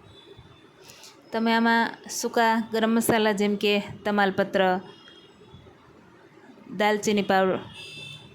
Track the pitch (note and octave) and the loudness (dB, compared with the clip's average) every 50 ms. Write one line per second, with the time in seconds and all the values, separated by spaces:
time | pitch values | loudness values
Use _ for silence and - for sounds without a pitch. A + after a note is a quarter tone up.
0 | - - - - - - - - - - - - - - _ - - - - - | -20 -20 -20 -20 -20 -20 -20 -20 -20 -20 -20 -20 -20 -20 _ -20 -20 -20 -20 -20
1 | - - - - - - - A3+ A3 A#3 A3+ A3+ A#3 A#3 A#3 A3+ A3+ - - - | -20 -20 -20 -20 -16 -8 -4 0 0 2 2 4 4 4 4 4 2 0 -4 -10
2 | - - - - - A#3 - B3+ A#3 A3+ A3+ A3+ G#3+ A3+ A3 A3 G#3+ A3+ A3+ A#3 | -12 -12 -8 -6 -6 -2 0 2 2 2 2 0 -2 -2 -2 0 0 2 2 2
3 | A3+ - A#3+ A3 G#3+ G#3+ G#3+ F#3+ G#3 G#3 G#3 G3+ G#3+ G#3 G#3 G3+ G3+ - - - | 2 2 2 2 2 2 2 2 0 0 0 0 0 0 0 0 -2 -4 -10 -8
4 | - G#3+ G#3 G#3 G3+ G3 F#3+ - G3 G3 - G3 F#3+ F#3 F#3 F#3+ F#3+ - - - | -4 -2 0 2 2 2 2 0 -2 0 2 2 2 2 2 0 -4 -10 -20 -20
5 | - - - - - - - - - - - - - - - - - - - - | -20 -20 -20 -20 -20 -20 -20 -20 -20 -20 -20 -20 -20 -20 -20 -20 -20 -20 -20 -20
6 | - - - - - - - - - - - - - - - F#3 G#3+ G#3 G#3+ G#3 | -20 -20 -20 -20 -20 -20 -20 -20 -20 -20 -20 -20 -18 -12 -4 0 0 2 0 0
7 | G#3 A3 G#3+ G3+ G3 G3 G3 F#3+ F#3+ F#3+ F3+ - - - - - - - - - | 0 0 0 0 2 2 2 2 2 2 0 -2 -6 -10 -18 -18 -18 -18 -16 -16
8 | - - - - - - - | -16 -16 -16 -18 -20 -20 -20